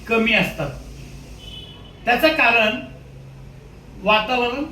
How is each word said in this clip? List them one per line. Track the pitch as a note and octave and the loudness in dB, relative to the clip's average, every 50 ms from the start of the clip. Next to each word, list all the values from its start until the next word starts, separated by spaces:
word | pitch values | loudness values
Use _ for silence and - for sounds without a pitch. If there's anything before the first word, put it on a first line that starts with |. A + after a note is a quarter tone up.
| - - | -4 0
कमी | A3+ A3+ A3 A3+ | 2 2 4 4
असतात. | G#3+ F#3+ D3+ - - E3 C#3+ C#3 C3 - - - - - - - - - - - - - - - - - - - - - - - - - - | 4 4 2 0 -2 -4 -4 -4 -6 -8 -12 -14 -14 -14 -14 -14 -16 -16 -16 -16 -16 -16 -16 -16 -16 -16 -16 -16 -18 -18 -18 -18 -18 -4 0
त्याचं | A#3+ A#3+ A#3+ D#4+ D#4 | 2 4 6 6 6
कारण | D#4 - B3 A#3 A#3 A#3 G#3+ G#3+ - - - - - - - - - - - - - - - - - - - - - - - - - - | 6 6 4 4 6 4 4 2 0 -2 -6 -10 -14 -16 -18 -18 -18 -18 -18 -18 -18 -18 -18 -18 -18 -18 -18 -20 -20 -20 -20 -18 -12 -2
वातावरण | F#3 G#3 A3 G#3+ - C4 B3+ B3 A#3+ A#3+ B3 C#4+ D4+ - | 2 4 4 4 4 2 2 2 2 0 0 -2 -4 -6